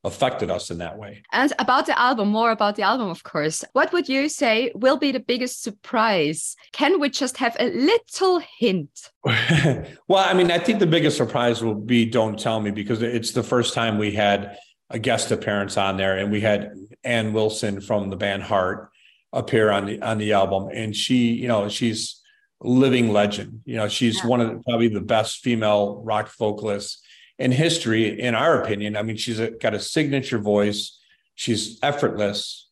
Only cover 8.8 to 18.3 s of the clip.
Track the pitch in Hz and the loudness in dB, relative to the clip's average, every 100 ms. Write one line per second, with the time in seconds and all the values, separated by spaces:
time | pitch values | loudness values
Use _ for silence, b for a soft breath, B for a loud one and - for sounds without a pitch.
8.8 | 143 - - _ - 113 - 156 160 123 | -4 -14 -20 _ 0 0 2 4 4 0
9.8 | - - - 190 180 185 175 175 - 202 | -6 -16 2 4 4 4 4 2 2 2
10.8 | 170 165 151 - 120 127 120 113 113 107 | 4 4 2 2 0 2 2 2 -2 -4
11.8 | 107 120 113 117 110 104 117 110 104 104 | 2 2 4 2 0 -2 -2 -2 -2 -4
12.8 | 104 113 117 120 113 127 120 123 117 - | -4 -2 -2 -2 -2 -4 0 0 0 0
13.8 | 117 107 104 101 101 101 101 B B _ | 0 0 -2 2 2 2 -2 B B _
14.8 | _ 120 127 113 - 104 - 101 98 - | _ -6 -2 0 0 -2 0 -2 -2 0
15.8 | 98 95 95 95 101 104 107 104 104 - | 0 0 0 0 0 0 2 0 -2 -14
16.8 | - - 117 117 110 110 107 113 107 98 | -20 -10 -2 -2 0 0 0 0 -4 -6
17.8 | 98 104 98 95 101 | -2 -2 -2 -4 -4